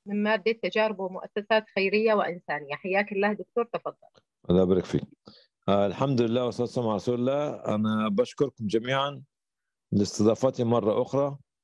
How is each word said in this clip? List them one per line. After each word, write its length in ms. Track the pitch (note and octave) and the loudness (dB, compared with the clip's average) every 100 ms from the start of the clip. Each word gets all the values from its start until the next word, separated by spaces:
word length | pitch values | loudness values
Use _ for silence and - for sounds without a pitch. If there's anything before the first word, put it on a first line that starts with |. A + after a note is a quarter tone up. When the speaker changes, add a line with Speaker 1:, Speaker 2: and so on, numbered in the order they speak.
| - | -6
Speaker 1:
من 180 | G#3 | -2
مادة 280 | G#3 A3 A3 | 0 2 0
تجارب 480 | A3+ F3 G#3+ A3 G3 | -2 -2 0 0 -2
ومؤسسات 680 | F#3 F3+ - - G#3 A3 G#3+ - | -6 -8 -10 -10 0 0 0 -2
خيرية 380 | F#3+ G#3 A3 | 0 2 4
وإنسانية. 600 | G#3+ F3+ F3 - D3 C#3+ D3 | 2 0 -4 -6 -8 -6 -10
حياك 360 | F#3+ F#3+ G#3 | -2 -2 0
الله 220 | G3+ G3+ | -2 -2
دكتور، 320 | G#3 - - A#3 | -2 -4 -4 -4
تفضل. 220 | F#3 D3 - _ _ _ _ - | -4 -8 -12 _ _ _ _ 0
Speaker 2:
الله 120 | F2+ | 4
يبارك 240 | F#2 F#2 - | 4 2 2
فيك. 180 | - - - - - _ _ - | -2 -4 -12 -20 -20 _ _ 0
آه، 180 | G2+ G2+ | 2 2
الحمد 360 | A2+ C3+ B2+ | 0 0 2
لله 240 | A#2 A#2+ B2 | 2 0 -2
والصلاة 220 | G#2+ A#2 | -2 -4
والسلام 200 | C3 A2+ | -2 -2
على 80 | G#2 | 0
رسول 240 | B2 B2 | -2 -2
الله. 300 | B2 C#3+ D3 | 0 -2 -2
أنا 600 | A#2 A#2 G#2+ G#2+ A2 A2 | -4 -2 0 0 0 0
بشكركم 580 | G2+ B2 - C#3 - G#2+ | 0 0 0 -2 -2 -2
جميعًا 560 | A2 A#2+ C3+ C#3+ C3+ C#3 _ _ _ _ _ _ | -2 0 -2 -2 -6 -16 _ _ _ _ _ _
لاستضافتي 720 | G2+ G2 - G#2+ A2 C3 B2+ | 0 0 2 2 4 2 0
مرة 380 | A#2 A#2 G2+ G#2 | 0 2 2 0
أخرى. 360 | B2+ C3+ C#3+ C#3 _ _ | 0 -2 -2 -4 _ _